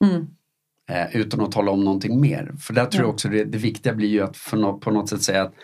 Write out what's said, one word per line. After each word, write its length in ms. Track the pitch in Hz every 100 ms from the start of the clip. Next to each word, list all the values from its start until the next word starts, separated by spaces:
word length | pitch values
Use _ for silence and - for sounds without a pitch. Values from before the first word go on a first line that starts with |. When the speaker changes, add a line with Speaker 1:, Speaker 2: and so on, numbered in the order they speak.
Speaker 1:
Mm. 220 | 202 175 156 - _ _ _ _ -
Speaker 2:
Eh, 260 | 90 85 117
utan 240 | 107 -
att 120 | 101
tala 180 | 110 101
om 140 | 98
någonting 360 | 98 98 110 120
mer. 320 | 143 139 - -
För 140 | -
där 100 | 113 123
tror 140 | 202
Speaker 1:
Ja. 40 | 120
Speaker 2:
jag 80 |
också 140 | 107 104
det, 160 | 104
det 140 | 107 107
viktiga 340 | 113 107 123
blir 140 | 110 104
ju 120 | 104
att 140 | 95 -
för 200 | - 107
nå-, 160 | 101 101
på 120 | -
något 180 | 107 104
sätt 140 | 101
säga 200 | 95 95
att 100 | 95 -